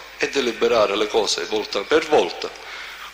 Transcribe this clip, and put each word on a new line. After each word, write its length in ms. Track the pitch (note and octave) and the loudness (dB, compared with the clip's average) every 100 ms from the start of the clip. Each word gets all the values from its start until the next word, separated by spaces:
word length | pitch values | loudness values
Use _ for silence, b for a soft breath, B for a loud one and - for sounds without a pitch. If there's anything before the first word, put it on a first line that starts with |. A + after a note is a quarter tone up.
| - - | -14 -6
e 120 | D3 | -2
deliberare 640 | C#3+ B2 G#2+ A#2 A#2 G2+ G2+ | 0 -2 0 2 4 4 2
le 120 | G#2+ | 2
cose 360 | A2+ F#2+ - | 2 0 -2
volta 380 | - G#2+ G2 G#2 | -2 -2 -2 -6
per 240 | G2 D3+ D#3 | 2 2 4
volta 440 | D3 F2+ - F2+ - B B B B B | 4 2 -2 -8 -10 B B B B B